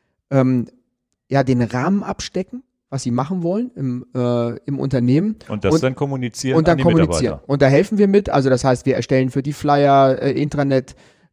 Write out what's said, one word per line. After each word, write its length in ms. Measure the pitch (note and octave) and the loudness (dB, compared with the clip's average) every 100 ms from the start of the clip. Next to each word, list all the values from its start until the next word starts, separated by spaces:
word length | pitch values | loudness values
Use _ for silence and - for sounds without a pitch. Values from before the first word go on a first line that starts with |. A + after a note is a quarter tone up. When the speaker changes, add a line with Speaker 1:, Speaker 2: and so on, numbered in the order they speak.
| _ _ _ | _ _ _
Speaker 1:
ähm, 380 | C#3 B2+ B2+ - _ _ _ _ _ _ | 0 2 0 -4 _ _ _ _ _ _
ja, 140 | C#3 | 0
den 180 | C3 B2 | 2 0
Rahmen 420 | A#2 B2 D3+ G3+ | 0 -2 -2 -2
abstecken, 600 | - - - F3+ F#3 B3 - _ _ | -2 -8 -8 -8 -8 -12 -18 _ _
was 140 | C3 | -8
sie 80 | B2+ | -4
machen 320 | A#2+ C#3 F#3 | -4 -4 -4
wollen 280 | E3+ G3+ A#3+ - | -4 -4 -6 -6
im, 300 | C3+ B2 B2+ | -8 -8 -8
äh, 440 | C3 B2 A#2+ A#2 - - | -4 -2 -2 -4 -6 -8
im 140 | C3+ | -6
Unternehmen. 580 | C3+ C3 B2 C#3 G#3 A3 - | -2 0 2 2 0 -6 -8
Speaker 2:
Und 160 | G#2 | -4
das 100 | - | 0
Speaker 1:
Und 100 | D#3+ | 0
Speaker 2:
dann 120 | C3 C3 | 0 -2
kommunizieren 640 | C#3+ C3+ B2 - C3 D#3+ | -4 -4 -6 -6 0 2
Speaker 1:
und 100 | D#3+ | 2
dann 60 | |
Speaker 2:
an 40 | D#3+ | 2
die 40 | |
Speaker 1:
kommunizieren. 400 | E3+ E3 D#3+ F2 | 2 2 2 0
Speaker 2:
Mitarbeiter. 260 | A#2+ D#2 - | -2 -4 -4
Speaker 1:
Und 120 | C#3 | 2
da 60 | C3 | 4
helfen 300 | C#3 G3 G#3 | 4 2 2
wir 100 | G3+ | 2
mit. 200 | G3+ G3 | 2 2
Also 200 | C#3+ C3+ | 0 2
das 160 | B2+ C3+ | 2 2
heißt, 200 | B2 C3+ | 0 0
wir 100 | A#2+ | -2
erstellen 340 | A#2 C3 B2+ | 0 0 0
für 140 | C#3 | -2
die 100 | C3+ | -6
Flyer, 680 | C#3+ D3 C#3+ C#3+ C#3 C3+ B2+ | -4 0 2 4 6 4 2
äh, 100 | C3+ | -2
Intranet, 640 | B2+ C#3+ C#3+ C#3 C3+ B2+ - _ _ _ | -2 -2 -2 0 0 -2 -12 _ _ _